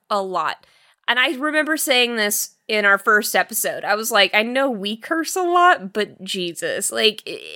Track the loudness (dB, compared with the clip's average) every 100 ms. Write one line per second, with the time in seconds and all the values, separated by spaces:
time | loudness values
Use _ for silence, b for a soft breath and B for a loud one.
0 | -4 -4 -2 -4 -4 -6 b b b b
1 | 0 2 2 0 -2 0 0 -2 2 2
2 | 2 0 -2 -2 -6 _ -4 2 4 4
3 | 4 2 2 0 0 -2 -4 -4 -2 -2
4 | 2 2 4 2 0 0 0 -2 -6 -6
5 | -4 -4 -2 -2 2 4 4 4 -2 -6
6 | -6 -8 -8 -6 -6 -6 -6 -4 -4 0
7 | 0 0 -12 -14 -10